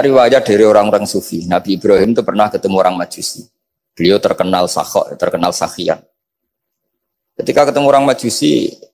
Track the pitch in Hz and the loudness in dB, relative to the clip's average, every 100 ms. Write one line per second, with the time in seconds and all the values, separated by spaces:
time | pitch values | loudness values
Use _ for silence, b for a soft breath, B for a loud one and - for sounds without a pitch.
0 | 139 131 120 135 - 104 110 104 104 104 | 4 4 4 4 2 4 6 4 4 0
1 | 101 101 - 85 87 87 101 92 104 98 | -2 -6 -6 -8 -4 -4 -2 -4 2 2
2 | 104 117 113 98 104 - 98 95 92 92 | 2 0 -2 0 -2 -2 -2 0 0 -2
3 | 87 - - - - _ _ _ _ - | -8 -10 -12 -12 -18 _ _ _ _ -4
4 | 85 101 87 82 92 90 90 - - 98 | 0 2 0 -2 -2 -2 -2 -4 -4 -4
5 | - 73 85 82 87 - 82 - 82 78 | -4 -4 -4 -2 -4 -4 -8 -6 -6 -6
6 | _ _ _ _ _ _ _ _ _ _ | _ _ _ _ _ _ _ _ _ _
7 | _ _ _ - - 139 139 143 143 139 | _ _ _ -12 -4 0 2 2 2 2
8 | 139 127 117 - 151 135 - - - | 2 -2 -4 -2 0 0 -2 -8 -20